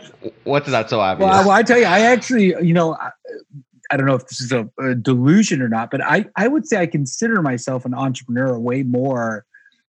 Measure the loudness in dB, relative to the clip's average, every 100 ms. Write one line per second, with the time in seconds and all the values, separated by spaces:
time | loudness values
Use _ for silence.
0 | -16 -16 -16 -12 -2 -2 0 -2 0 0
1 | 0 2 2 4 4 4 4 4 4 4
2 | 4 2 2 2 2 2 2 2 2 -2
3 | -10 -14 -18 -18 -18 -20 -20 _ -6 -2
4 | 0 0 -4 -12 -4 -4 -4 -6 -4 -2
5 | 0 2 4 4 4 0 -2 -2 -4 -6
6 | 0 -2 -2 -2 0 0 -2 -2 0 -2
7 | -4 -4 -2 0 0 -2 -4 -6 -6 -6
8 | -4 -6 -6 -4 -2 -2 -4 -4 -2 -2
9 | -2 -2 -4 -6 _ _ _ _